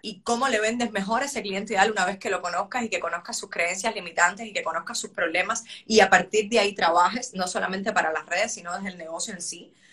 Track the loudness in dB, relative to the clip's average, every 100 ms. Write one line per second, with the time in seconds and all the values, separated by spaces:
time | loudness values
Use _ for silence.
0 | -14 -6 -2 0 2 2 0 0 -2 -2
1 | -2 -2 -2 -4 -4 -6 -2 4 4 4
2 | 0 0 -2 -2 -2 -4 -2 -4 -2 -4
3 | -4 -6 -6 -10 -6 -2 -2 -2 -4 -4
4 | -4 2 2 2 -6 -4 -4 -4 -6 -8
5 | -8 -2 0 0 0 -4 -8 -12 2 6
6 | 8 6 4 0 2 2 2 2 4 6
7 | 4 2 -6 -4 -4 -2 -2 -2 -2 0
8 | 0 -2 -2 -2 -2 -4 -8 -8 -8 -10
9 | -10 -8 -8 -8 -10 -12 -16 _ _